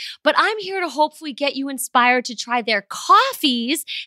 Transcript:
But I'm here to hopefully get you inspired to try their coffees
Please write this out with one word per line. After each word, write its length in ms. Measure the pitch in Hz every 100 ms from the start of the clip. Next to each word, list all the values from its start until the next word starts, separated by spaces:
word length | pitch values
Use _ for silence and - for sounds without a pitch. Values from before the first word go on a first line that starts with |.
| - -
But 120 | 294 294
I'm 220 | 339 440
here 220 | 381 381
to 100 | 349
hopefully 420 | 254 302 302 311
get 240 | 226 277 269
you 140 | 277
inspired 560 | 269 - 254 247 254 240
to 100 | 220
try 240 | - 240
their 220 | 233 214
coffees 1000 | - - - 392 523 508 294 240 233 311 - -